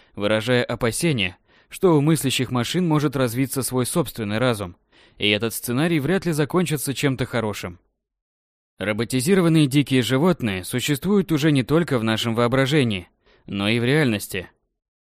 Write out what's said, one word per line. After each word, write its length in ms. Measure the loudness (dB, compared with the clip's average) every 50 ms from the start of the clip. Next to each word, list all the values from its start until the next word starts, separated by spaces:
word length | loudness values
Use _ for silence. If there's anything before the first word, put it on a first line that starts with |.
| _ _ _
выражая 520 | -4 0 0 2 2 2 2 2 2 0
опасения, 720 | -2 -4 -2 -2 -2 -2 0 0 0 0 0 -2 -2 -4 -8 _ _ _ _ _ _
что 280 | -6 0 2 4 4 4
у 40 |
мыслящих 500 | 4 4 2 2 0 -2 0 0 -2 -2
машин 340 | -2 -2 -2 -2 -2 -2 0 2
может 280 | 2 2 2 0 0
развиться 480 | 0 -2 0 0 -2 -2 -2 -2 -4 -4
свой 220 | -2 -2 -2 -2
собственный 520 | 0 -2 -2 -2 -2 -4 -6 -6 -4 -2 0
разум, 380 | 0 0 0 -2 -4 -10 -12 -16 _ _ _ _ _ _ _ -2
и 120 | 2 2
этот 240 | 2 2 0 -4 -4
сценарий 460 | -6 -6 -4 -2 0 0 0 0 0
вряд 240 | 0 0 -2 0 0
ли 80 | -2 0
закончится 600 | 0 -2 0 0 0 0 0 -2 -4 -4 -6 -4
чем-то 320 | -2 -2 -2 0 -2 -4
хорошим. 540 | -4 -2 -4 -4 -4 -4 -6 -8 -10 -12 -14 _ _ _ _ _ _ _ _ _ _ _ _ _ _ _ _ _ _ _ _
Роботизированные 840 | -4 -4 -2 -2 -4 -2 -2 -2 0 2 2 4 4 4 4 4 4
дикие 380 | 4 2 2 2 2 2 0 2
животные 600 | 2 0 2 2 2 2 0 -2 -4 -4 -4 -6
существуют 680 | -6 -6 -4 -2 -2 -2 -2 0 0 0 0 2 0
уже 200 | 0 2 2 2
не 120 | 2 2 2
только 340 | 2 2 2 2 2 0 0
в 60 | 0
нашем 320 | 0 0 0 -2 -2 0
воображении, 760 | 0 2 2 2 2 2 2 2 2 2 2 0 -4 -8 -12 _ _ _ _ _ _ _ -10
но 200 | -6 -2 0 0
и 120 | 2 2
в 40 | 2
реальности. 680 | 2 2 2 2 2 0 -2 -4 -6 -8 -10 -10 -12 _ _ _ _ _ _ _ _ _ _